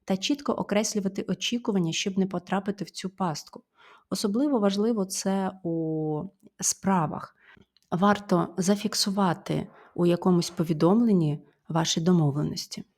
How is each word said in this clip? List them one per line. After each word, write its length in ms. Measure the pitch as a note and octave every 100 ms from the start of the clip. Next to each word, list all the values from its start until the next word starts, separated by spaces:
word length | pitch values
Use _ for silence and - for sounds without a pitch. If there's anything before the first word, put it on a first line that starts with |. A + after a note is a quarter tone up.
та 120 | - F#3+
чітко 360 | - D4 -
окреслювати 720 | - F#3 G3+ A3 G#3+ F#3+ F#3+ -
очікування, 640 | F#3 - A#3+ A#3+ G3 E3+
щоб 260 | D#3+ G#3 F#3+
не 80 | F#3+
потрапити 580 | G#3+ - F#3+ G3 G3+
в 60 | E3+
цю 200 | - F#3+
пастку. 520 | - F#3 D3 - - _ _ - - -
Особливо 480 | F#3 G#3 G#3+ D4 C4
важливо 460 | G3+ G3 A3 A3+
це 480 | F#3+ - G3 G3 F#3+ F#3+
у 600 | E3+ E3 D#3+ D#3 D#3 D3+ F#3+ _ - -
справах. 760 | F#3 - G3 F#3 D3+ - - _ _ - _ _ -
Варто 640 | E3 G3+ G3+ - F3+ E3+ -
зафіксувати 1080 | F3+ G3+ G#3 - - G3 F#3+ D#3+ - D#3 F3 - -
у 120 | - F3
якомусь 440 | F3 F#3+ F3 E3
повідомленні 920 | - D#3+ D#3 D#3+ A3 A#3 F#3+ D#3 D3 - _ -
ваші 320 | E3 E3 -
домовленості. 840 | E3 F3+ D3 C#3 - - - - -